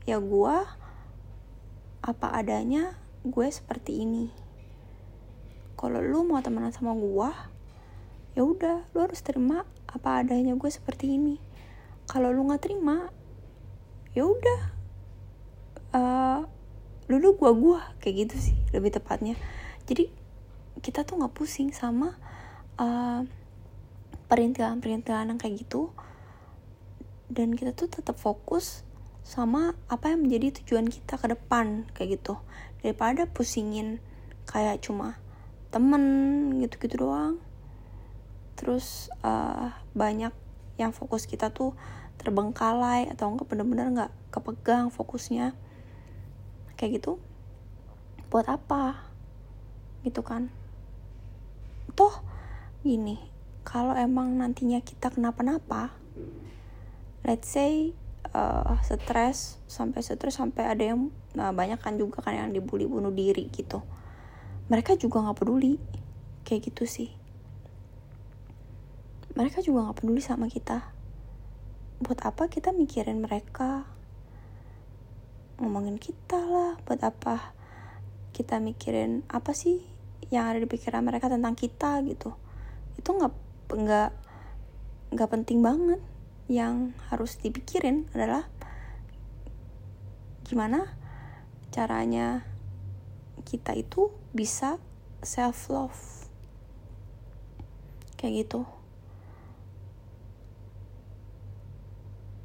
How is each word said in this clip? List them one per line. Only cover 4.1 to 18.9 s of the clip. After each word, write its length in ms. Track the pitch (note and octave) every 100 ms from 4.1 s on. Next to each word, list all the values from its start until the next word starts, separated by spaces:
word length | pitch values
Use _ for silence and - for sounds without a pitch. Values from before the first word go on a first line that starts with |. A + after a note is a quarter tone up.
| A3+ A#3 - - - - - - - - - - - - - - -
Kalau 280 | - A#3+
lu 200 | B3+ D4+ E4+
mau 160 | C#4+
temenan 280 | B3+ A3+ A#3
sama 200 | - A#3
gua, 400 | A3+ G3+ G3 B3 D#4+ - - - - - - - - - -
ya 80 |
udah, 400 | C4+ F#4 E4 E4+ -
lu 60 | E4+
harus 200 | F#4 F4+
terima 400 | - C4+ B3+ E4 - - -
apa 320 | B3+ C4+ B3+
adanya 320 | B3 B3 B3+
gue 160 | B3+ C#4+
seperti 480 | - - - C4+ C#4
ini. 240 | D4 D4 - - - - - - -
Kalau 240 | C4 B3
lu 160 | B3+ C#4
nggak 160 | C#4+
terima, 480 | G4 G4+ D4 D#4+ F4+ - - - - - - - - - -
ya 80 | A#3+
udah, 380 | D#4+ A#4+ B4 B4 - - - - - - - - - - - - - B3+
eh, 420 | B3 B3+ C4 C4+ D#4+ - - - - - -
lu, 80 | C4
lu, 160 | F#4
gua, 160 | G4 C4+
gua, 300 | A3+ D#4 F4 - -
kayak 320 | G3+ G3 G#3+
gitu 60 | -
sih 180 | - - -
lebih 240 | - G3+